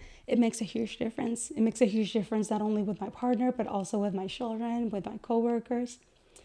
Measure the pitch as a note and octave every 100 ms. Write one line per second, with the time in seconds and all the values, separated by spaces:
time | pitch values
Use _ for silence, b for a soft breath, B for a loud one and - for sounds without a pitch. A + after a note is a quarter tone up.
0 | B B - A#3 A3+ - G#3 A3+ A3 -
1 | A3+ C4+ A#3+ A#3 - D4 A3+ - A3 A3
2 | F#3+ A3 F3 G#3+ G3+ G#3+ G#3 G#3+ G3+ G3
3 | G3+ - B3 A#3+ B3+ B3 G3+ G3 F#3+ G#3+
4 | G3+ F#3+ F#3+ - A#3+ A3 A#3 A#3+ A3+ G3+
5 | G#3 A3 - A3+ A#3+ A#3 A3+ A#3+ A#3+ -
6 | _ b b b